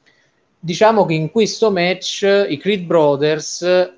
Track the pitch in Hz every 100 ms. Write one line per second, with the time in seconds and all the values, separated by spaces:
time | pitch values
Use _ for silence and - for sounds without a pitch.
0 | _ _ _ _ _ _ 165 175 214 220
1 | 160 160 156 226 208 - 220 185 180 185
2 | - - 196 202 202 139 190 208 170 170
3 | 147 139 151 156 - - 175 180 180